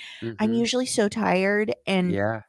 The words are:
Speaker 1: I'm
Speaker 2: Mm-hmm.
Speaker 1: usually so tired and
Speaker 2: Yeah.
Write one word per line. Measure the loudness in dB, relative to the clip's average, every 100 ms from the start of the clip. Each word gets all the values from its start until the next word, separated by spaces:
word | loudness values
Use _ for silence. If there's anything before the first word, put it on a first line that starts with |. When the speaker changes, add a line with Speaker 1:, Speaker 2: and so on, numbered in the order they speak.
| -12 -10
Speaker 1:
I'm | -10 -2
Speaker 2:
Mm-hmm. | 0
Speaker 1:
usually | 2 0 0 0
so | 0 0
tired | 0 0 2 2 2 0 -4 -2
and | 0 2
Speaker 2:
Yeah. | 0 0 -2